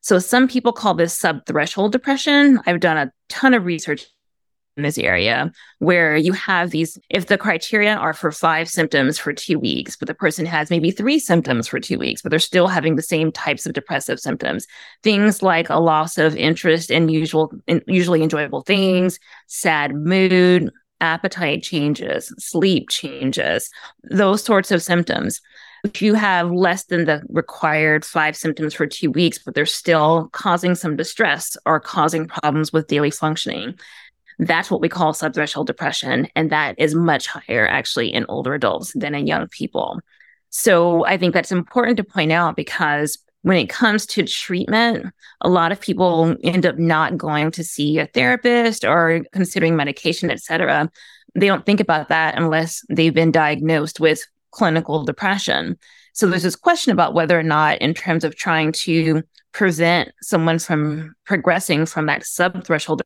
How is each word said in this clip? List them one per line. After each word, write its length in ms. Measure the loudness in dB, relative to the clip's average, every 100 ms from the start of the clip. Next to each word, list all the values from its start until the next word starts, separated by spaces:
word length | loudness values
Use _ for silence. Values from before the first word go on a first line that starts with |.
So 200 | 4 2
some 260 | 4 2 4
people 240 | 2 0
call 220 | 0 -2
this 240 | 2 0 0
subthreshold 680 | -2 -2 -4 -2 -2 0 0
depression. 680 | 0 -2 -2 2 4 6 6 4
I've 120 | 0
done 180 | 2 0
a 140 | -4 _ _
ton 240 | 0 4
of 120 | 4
research 420 | 2 -4 -4 -6 -8 _ _ _ _ _ _ -6
in 80 |
this 120 | -4 -2
area 540 | 0 2 2 0 -2 -8 -20 _
where 360 | 2 4 4 2
you 140 | 2
have 360 | -2 -2 0 0
these, 260 | -2 -4 -6 _
if 160 | -4 0
the 100 | 0
criteria 600 | 0 -2 -2 0 2 0
are 160 | -2
for 180 | -2 -4
five 380 | 0 0 0 -2
symptoms 500 | -2 0 2 2 0
for 140 | -6
two 260 | -8 -2 -2
weeks, 380 | 0 -4 -6 -10
but 100 | -10
the 80 |
person 320 | -2 -2 -2 -4
has 240 | -4 0
maybe 220 | 0 0
three 260 | 0 0 0
symptoms 480 | 2 0 2 -2 -2
for 140 | -6
two 180 | -6 -4
weeks, 240 | -4 -6
but 80 | -2
they're 80 | -2
still 300 | 0 2 2
having 260 | 2 0
the 80 | -2
same 300 | -2 -2 -2
types 340 | -2 -6 -6 -6
of 60 |
depressive 480 | -8 -6 -6 -4 -6
symptoms, 480 | -6 -6 -6 -6 -10 -20 -20 -4
things 400 | 0 4 4 4
like 260 | 2 2 0
a 120 | 2
loss 360 | 2 2 0 0
of 200 | 0 2
interest 560 | 0 0 2 0 2
in 160 | 2 2
usual, 440 | 2 0 0 -2 -4 -2
in 160 | -2 0
usually 340 | 0 2 2
enjoyable 380 | 2 -2 -4 -6
things, 560 | -2 0 2 2 0 -2 _ -20 _
sad 480 | -4 0 0 0 -2
mood, 720 | 0 2 4 6 6 6 2 -8 _ _
appetite 640 | -2 0 -4 -4 -4 -4
changes, 720 | -4 -2 -2 -2 -4 -6 -8 -14
sleep 500 | -6 0 2 2 -2
changes, 840 | -8 -8 -6 -4 -2 -2 -2 -6 -16 -20 _ -4
those 320 | 2 2 2
sorts 300 | 2 0 2
of 100 | -2
symptoms. 580 | 2 0 0 -2 -4 -8 _ -20 -20 -8
If 180 | -8 -2
you 120 | 2
have 360 | 2 2 2 0
less 320 | 2 2 0 -2
than 180 | -2
the 180 | 0 -2 -2
required 760 | -4 -4 -2 0 2 2 2
five 320 | 0 -2 -2 -2
symptoms 380 | -6 -4 -6
for 100 | -4
two 280 | -4 -2 -2
weeks, 260 | 2 0 -2
but 160 | -8
they're 100 | -4
still 640 | -2 -2 0 4 4 2 0
causing 420 | -6 -2 0 0
some 220 | 0 -2 -4
distress 600 | -6 -2 0 0 -4 -6 0
or 120 | 0
causing 480 | 0 0 0 0 -4
problems 460 | -2 0 0 0
with 160 | -2 0
daily 240 | 0 0
functioning, 680 | 0 -4 -2 -6 -8 -10 -14 -20 -20 -20 _ _ -6
that's 320 | -2 -2 0
what 80 | -2
we 80 | -2
call 240 | 0 -2
subthreshold 540 | 0 -6 -4 -4 -4 -6
depression. 600 | -4 -4 -4 -4 -4 -2
And 160 | -2 -2
that 240 | 0 -2 -2
is 180 | 0 2
much 320 | 2 0 -2
higher 400 | -12 -4 0 0
actually 440 | 0 -2 -4 -2
in 140 | -4 -4
older 260 | -6 -4
adults 380 | 0 0 -2 -6 -6
than 180 | -6
in 140 | -4 -2
young 180 | -2 -4
people. 520 | -8 -6 -4 -6 -8 -14 _ -20 _ _
So 540 | -2 4 4 4 2 2
I 100 | 2
think 160 | 2
that's 200 | 0 0
important 440 | -4 0 0 2 0
to 60 |
point 280 | -2 -2 2
out 240 | 2 2 -2
because 600 | -8 -2 0 0 -2 -6 _ _
when 140 | 2 2
it 120 | 2
comes 360 | 0 2 2 -2
to 180 | -4 -2
treatment, 800 | -4 -4 -4 0 2 2 0 -6 -16 -20 _
a 60 | 2
lot 220 | 2 2
of 100 | -2
people 540 | -4 0 2 4 2 2
end 240 | 0 2 2
up 100 | 2
not 400 | 2 2 0 -2
going 360 | -2 0 -2
to 100 | -4
see 360 | -10 -2 0 0
a 80 | 0
therapist 760 | 0 2 2 2 2 2 0
or 380 | 2 2 4 2 -2
considering 440 | -2 -2 2 2 2
medication, 520 | 0 -2 -4 -2 -4
et 100 | -4
cetera. 500 | -4 -2 0 0 0 _ -20 -20 _ 0
They 100 | 2
don't 180 | 2
think 140 | 2 0
about 280 | 2 0 2
that 280 | 0 0 0
unless 460 | 0 0 -2 -6 -6
they've 240 | 2 2
been 160 | 4 4
diagnosed 720 | 4 2 0 0 0 -2 0
with 240 | 2 2 -4 _ _
clinical 540 | -2 2 2 0 -4
depression. 760 | -4 -4 -2 -2 -2 -2 -4 -10 _ -20 _
So 120 | -2 0
there's 160 | 2
this 140 | -2 0
question 340 | 0 2 2
about 240 | 2 2
whether 240 | 2 2 0
or 60 |
not, 340 | 2 2 2 2
in 160 | -2
terms 300 | -2 -2 -2
of 100 | -2
trying 380 | -4 -2 0 0
to 500 | -2 0 0 2 0 -2 _ _
prevent 580 | -2 -2 2 2 2 -2 _
someone 380 | -2 0 2 0
from 560 | 0 -2 -2 -4 -10 -18
progressing 600 | -4 -2 2 0 0 0 0
from 200 | -2 -2
that 160 | -2
subthreshold 800 | -4 -2 -2 -2 -4 -4 -2 -4